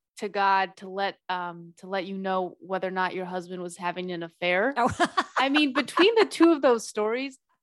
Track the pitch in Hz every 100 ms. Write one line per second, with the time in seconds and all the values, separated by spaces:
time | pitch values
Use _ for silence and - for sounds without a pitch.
0 | _ - 208 202 196 190 190 - 190 190
1 | 196 - - 180 175 170 170 - 185 196
2 | 185 196 190 185 180 - 175 185 185 185
3 | 180 180 180 185 175 180 175 175 175 180
4 | 180 175 165 - 175 185 247 277 233 -
5 | 311 381 - - 269 294 294 277 247 -
6 | 392 453 339 - 330 302 277 226 - 214
7 | 214 247 269 - _ _